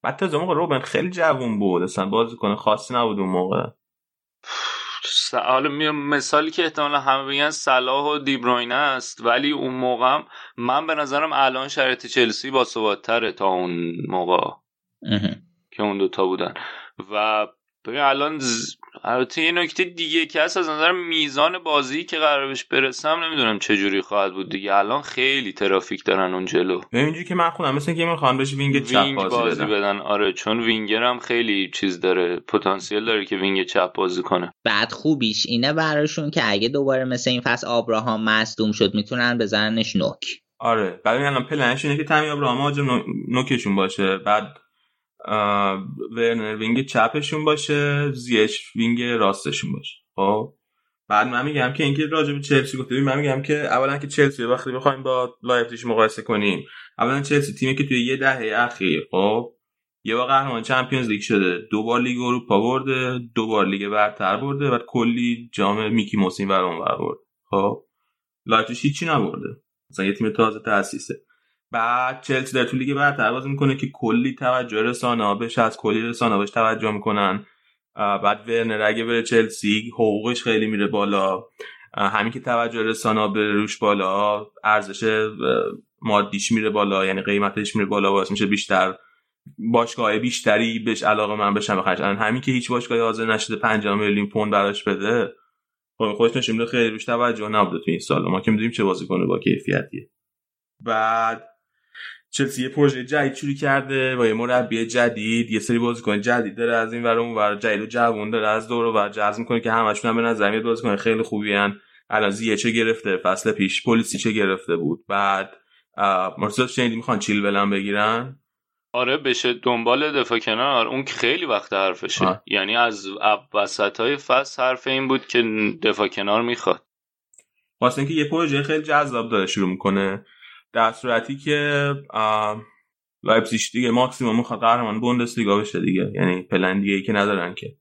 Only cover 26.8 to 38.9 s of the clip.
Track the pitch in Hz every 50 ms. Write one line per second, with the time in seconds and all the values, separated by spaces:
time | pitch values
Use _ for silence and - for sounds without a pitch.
26.8 | - - - 120 143 151 156 165 175 175 185 180 170 165 165 - 175 139 131 143
27.8 | 143 156 170 160 165 170 170 151 147 131 127 131 135 135 139 135 139 143 139 143
28.8 | 135 117 127 123 98 139 139 101 95 92 123 120 117 - - - 76 104 107 101
29.8 | 101 101 98 101 - - 104 101 104 - 120 - - 107 110 117 117 113 113 110
30.8 | 107 101 107 110 117 123 123 123 - - 123 117 120 113 101 98 95 90 - -
31.8 | - 98 90 87 87 92 90 90 90 87 87 87 - - - 104 - 98 95 98
32.8 | 92 - 104 104 110 113 113 107 98 92 107 95 95 98 98 95 92 90 - 98
33.8 | 90 90 - - 95 92 90 90 90 - - 90 90 85 - _ _ 113 107 101
34.8 | 113 - - - - 151 156 139 120 110 107 - - - 120 117 123 139 151 160
35.8 | 160 156 151 147 151 151 - - 151 147 - 165 123 110 101 101 107 120 139 143
36.8 | 139 135 131 131 131 127 127 123 - 131 123 123 120 139 120 123 - - 120 117
37.8 | 110 113 113 110 113 120 110 110 110 110 107 110 110 110 - - 110 107 104 -
38.8 | 113 98